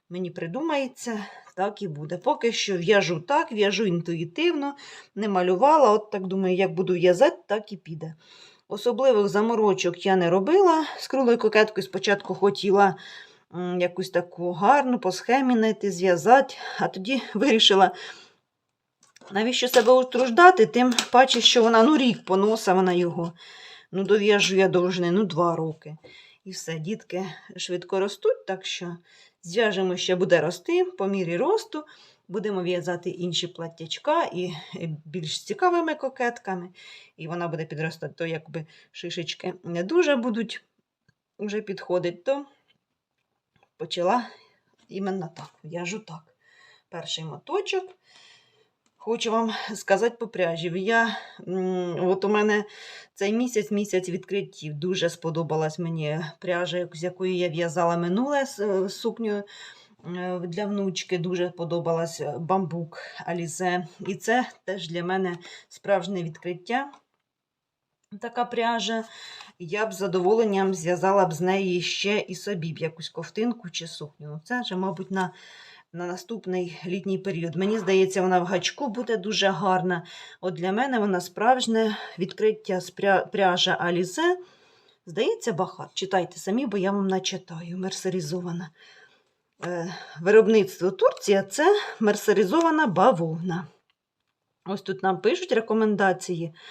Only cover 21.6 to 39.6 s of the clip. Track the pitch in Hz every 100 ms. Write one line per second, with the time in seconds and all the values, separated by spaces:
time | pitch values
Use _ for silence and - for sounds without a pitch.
21.6 | 226 226 233 302 254 - - 196 208 220
22.6 | - 190 185 180 175 175 170 - - -
23.6 | - - _ 185 190 214 208 202 185 190
24.6 | 185 180 180 180 175 185 202 156 175 165
25.6 | 160 151 151 156 - - - _ 190 185
26.6 | - 165 156 220 - 180 185 156 - 175
27.6 | - 180 175 190 202 - - - - 185
28.6 | - - 175 170 _ _ _ _ 170 196
29.6 | 220 190 185 180 - 175 175 165 156 180
30.6 | - 349 370 - 196 196 170 175 285 427
31.6 | - 302 302 - _ _ - 202 208 190
32.6 | 175 175 170 175 185 - 180 165 175 -
33.6 | 165 - 160 - 285 330 294 180 180 156
34.6 | - 185 165 151 156 180 156 - - 220
35.6 | 359 349 320 302 262 262 240 240 - 180
36.6 | 180 - - - - - 156 175 170 160
37.6 | 156 151 160 160 147 - 165 160 160 160
38.6 | 156 - _ - 175 175 156 - 185 180